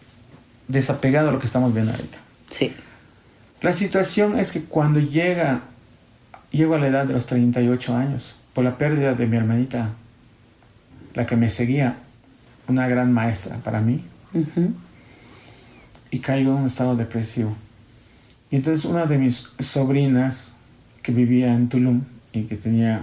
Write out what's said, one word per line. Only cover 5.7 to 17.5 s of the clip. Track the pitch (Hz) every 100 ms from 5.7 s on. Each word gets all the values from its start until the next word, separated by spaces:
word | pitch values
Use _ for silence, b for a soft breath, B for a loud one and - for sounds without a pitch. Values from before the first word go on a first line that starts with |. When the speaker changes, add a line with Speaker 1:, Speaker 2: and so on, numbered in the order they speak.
| - - - _ - _ - -
Speaker 1:
llego | 151 160 160
a |
la | 139
edad | 135 135
de |
los | 127 -
treinta | 123 120 120
y | 120
ocho | 123 - 120
años, | 139 120 - - _
por | -
la | 123 123
pérdida | 151 147 139
de | 123 117
mi | 117
hermanita, | 110 117 127 123 110 - - _ - _ _ _ - - _ - -
la | 123 117
que | 117
me | 117
seguía, | - 123 143 185 - - - - - - - -
una | 127 127
gran | 123 123
maestra | 120 113 107 - 117
para | 113 110
mí, | 113 156 - - -
Speaker 2:
Ujú. | 170 151 175 180 - - - B B B B B B B B B - -
Speaker 1:
y | 123
caigo | - 135 135
en | 139
un | 131
estado | 127 127 120
depresivo. | 113 117 113 123 110